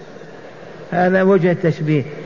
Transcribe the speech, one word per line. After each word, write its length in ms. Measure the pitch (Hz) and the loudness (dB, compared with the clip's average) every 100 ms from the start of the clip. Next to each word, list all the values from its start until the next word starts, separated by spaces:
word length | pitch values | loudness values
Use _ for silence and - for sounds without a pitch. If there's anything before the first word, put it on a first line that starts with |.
| - - - - - - - - - | -14 -18 -18 -20 -20 -18 -18 -18 -4
هذا 320 | 175 185 190 | 2 4 4
وجه 280 | 190 196 180 | 4 4 4
التشبيه، 520 | 170 165 147 156 151 120 - | 2 0 0 0 0 -2 -8